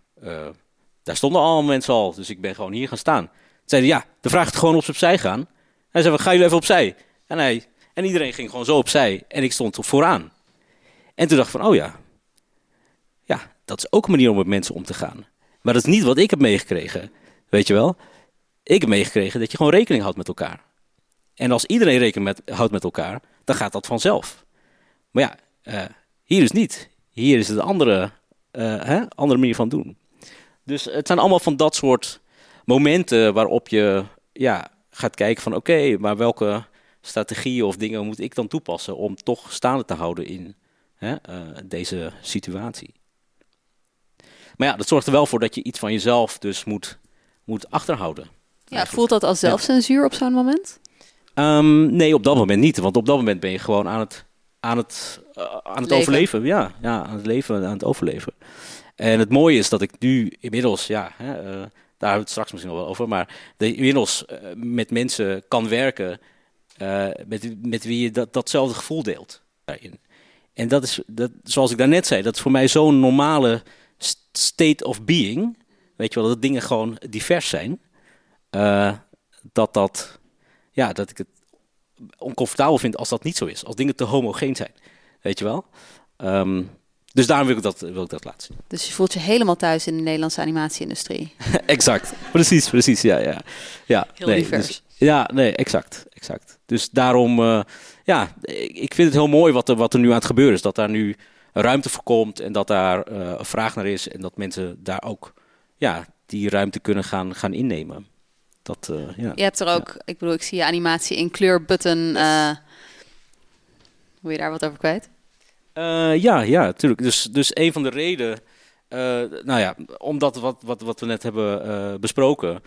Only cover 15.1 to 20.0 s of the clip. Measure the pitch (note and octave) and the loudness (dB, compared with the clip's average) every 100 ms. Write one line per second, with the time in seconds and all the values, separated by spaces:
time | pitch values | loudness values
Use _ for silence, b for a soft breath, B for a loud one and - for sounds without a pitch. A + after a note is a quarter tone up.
15.1 | - - _ _ _ A#2+ A#2+ C3+ G#3+ F3+ | -12 -20 _ _ _ 0 2 4 4 4
16.1 | D3 G#3 D3 B2 G2 - F2 F2 F2 F2 | 4 4 4 4 2 0 -6 -6 -10 -12
17.1 | b b b b G#2 G2+ G#2 D3 F3 b | b b b b 2 4 4 2 -2 b
18.1 | b b b _ _ - G3 - G2+ F#2 | b b b _ _ 0 2 4 0 2
19.1 | G#2+ F#2+ A#2+ A2+ - D3+ F3+ A#3 C3 | 0 -2 -4 -6 0 4 4 4 0